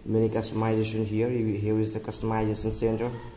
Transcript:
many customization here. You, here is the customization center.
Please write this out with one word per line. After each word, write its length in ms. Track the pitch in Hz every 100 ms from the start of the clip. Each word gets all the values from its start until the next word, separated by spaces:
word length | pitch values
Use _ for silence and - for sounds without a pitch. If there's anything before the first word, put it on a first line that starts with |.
many 240 | - 110 110
customization 760 | 113 107 107 113 110 107 110
here. 240 | 104 107 120
You, 260 | 123 110
here 240 | 101 104 110
is 140 | 107
the 80 | 110
customization 720 | - - 110 110 110 110 110
center. 380 | 110 113 110 120 120 -